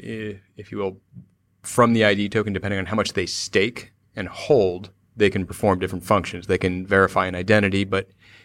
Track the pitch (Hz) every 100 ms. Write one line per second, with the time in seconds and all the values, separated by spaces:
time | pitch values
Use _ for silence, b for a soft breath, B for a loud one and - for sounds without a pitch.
0 | 117 113 107 95 _ - 101 104 98 95
1 | _ - - _ _ _ - - 117 117
2 | 107 101 101 110 104 95 98 98 90 107
3 | 98 - 90 - - 104 107 - - _
4 | _ - 90 - - 139 95 90 101 _
5 | _ - 104 98 92 104 107 92 92 90
6 | - 101 85 90 87 92 92 90 92 98
7 | 95 - 92 90 92 107 101 98 98 95
8 | - b b b